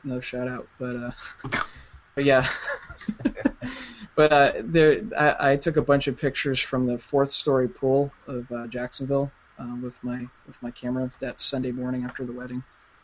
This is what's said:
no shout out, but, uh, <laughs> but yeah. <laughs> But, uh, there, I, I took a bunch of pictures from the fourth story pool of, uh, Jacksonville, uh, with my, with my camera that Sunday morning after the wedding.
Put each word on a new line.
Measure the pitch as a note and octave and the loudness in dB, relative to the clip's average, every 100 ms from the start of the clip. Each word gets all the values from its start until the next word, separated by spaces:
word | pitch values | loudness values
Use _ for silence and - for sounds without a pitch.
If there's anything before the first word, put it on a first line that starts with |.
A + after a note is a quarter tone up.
no | C#3 B2+ | -8 -8
shout | - B2 B2+ | -6 -6 -6
out, | B2+ - - | -8 -12 -10
but, | B2+ B2 | -8 -6
uh, | B2 - - - | -8 -10 -14 -12
<laughs> | C3 - - - - - _ - | -8 -6 -8 -12 -20 -20 _ 0
but | |
yeah. | C#3 C3 C3 | 4 4 4
<laughs> | - - C#4 - - - A3 - - - - B3 - - - G#3 - | -2 -6 -8 -10 -10 -8 -4 -4 -2 -4 -4 -8 -10 -12 -14 -4 2
But, | D#3 | 6
uh, | C#3+ C#3 - | 8 6 4
there, | A2+ E3 D#3 A#2+ - - | 2 6 6 6 0 2
I, | D3+ - C#3 | 2 4 4
I | C#3 | 4
took | E3 D3+ | 2 2
a | |
bunch | C3 C#3+ C#3+ | 4 4 2
of | B2+ | -2
pictures | C#3+ - C#3 C3 | -2 -2 0 0
from | - C3 | 0 0
the | B2+ A#2+ | 0 -2
fourth | - C#3+ C#3 | 0 2 4
story | - D3+ C3 B2+ | 4 4 2 2
pool | - C3+ C3+ C#3 - - | 0 2 2 0 -6 -10
of, | B2+ B2 | -10 -8
uh, | A#2+ A#2+ | -8 -8
Jacksonville, | B2 B2 - C3+ C#3 C#3 - _ - | -8 -6 -4 -2 -2 -2 -8 _ -14
uh, | B2 A#2+ | -10 -8
with | B2 - | -8 -8
my, | B2 B2 B2 - - | -8 -8 -10 -16 -20
with | - | -14
my | B2 | -14
camera | - B2 B2+ B2+ - | -8 -6 -4 -4 -6
that | B2+ - | -8 -2
Sunday | - C3 B2+ | 0 0 -4
morning | B2+ B2+ B2+ | -4 -4 -4
after | B2 - | -6 -8
the | B2 | -8
wedding. | B2 B2+ B2+ - _ _ _ | -8 -10 -10 -12 _ _ _